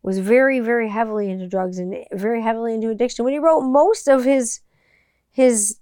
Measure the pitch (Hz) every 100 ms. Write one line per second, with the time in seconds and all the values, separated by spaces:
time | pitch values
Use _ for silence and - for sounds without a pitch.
0 | 190 190 190 247 269 262 226 240 220 208
1 | 226 214 202 190 185 190 185 185 180 196
2 | - 190 208 233 226 226 233 226 226 214
3 | 247 - 240 294 320 320 262 269 349 440
4 | 285 269 247 277 233 - _ _ _ _
5 | _ _ _ - 254 226 214 -